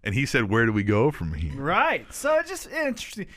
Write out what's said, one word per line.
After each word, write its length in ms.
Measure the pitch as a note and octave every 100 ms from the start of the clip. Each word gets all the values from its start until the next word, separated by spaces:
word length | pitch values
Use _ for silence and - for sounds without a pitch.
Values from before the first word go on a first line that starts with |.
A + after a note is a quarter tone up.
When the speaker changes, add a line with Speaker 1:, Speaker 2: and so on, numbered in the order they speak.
Speaker 1:
And 100 | G#2+
he 120 | G#2 C3+
said, 220 | C3+ G#2+
"Where 160 | G#2+
do 80 | A#2
we 120 | G#2+
go 260 | G2+ G#2 C3+
from 240 | D3 E2
here?" 260 | D#2 D#2+ C3+
Speaker 2:
Right. 500 | C#3 G3 D#4 G#3 -
So 240 | - C#4+ D#4
it's 100 | F4
just 220 | F#4 -
interesting. 560 | D4 D4 B3 - - F3+